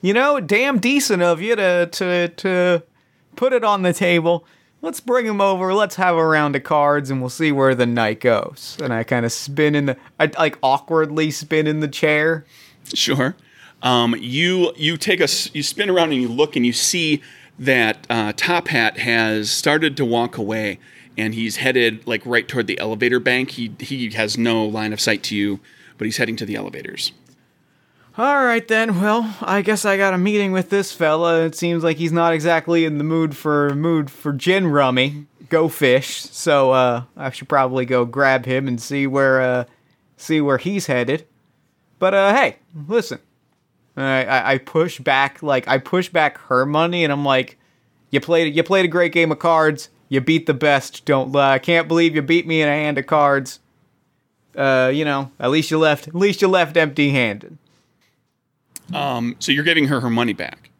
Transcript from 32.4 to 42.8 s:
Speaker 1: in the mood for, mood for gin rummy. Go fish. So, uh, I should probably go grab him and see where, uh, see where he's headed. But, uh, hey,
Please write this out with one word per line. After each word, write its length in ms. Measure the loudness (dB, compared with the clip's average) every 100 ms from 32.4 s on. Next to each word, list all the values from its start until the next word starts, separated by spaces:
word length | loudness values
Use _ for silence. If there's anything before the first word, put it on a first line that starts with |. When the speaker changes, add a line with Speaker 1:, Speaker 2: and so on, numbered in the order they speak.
| 2 0 2 0 0
Speaker 1:
in 100 | -2
the 60 |
mood 300 | -2 0 -2 -4
for, 380 | -2 0 0
mood 360 | 0 0 0 -2
for 220 | -6 -6
gin 340 | -4 0 2 2
rummy. 580 | 2 2 2 0 -2 -16 _ -2
Go 180 | 0 0
fish. 520 | 2 4 4 2 -12
So, 480 | -14 -6 0 2 4
uh, 320 | 4 2 0 -6 -10
I 140 | -10
should 180 | -10 -2
probably 360 | 2 2 0 0
go 180 | 0
grab 400 | 0 2 2 2 0
him 220 | -2 -2
and 120 | -6
see 260 | -4 -4 -2
where, 340 | 2 2 4
uh, 240 | 2 0 -4 _ _ _ _ _
see 220 | -2 0
where 160 | 2 0
he's 280 | 0 -4 -2
headed. 400 | -2 0 -4 -6 _ _ _ _ _ _ _
But, 140 | 0
uh, 200 | 2 4
hey, 220 | 4 0 -2 _ -18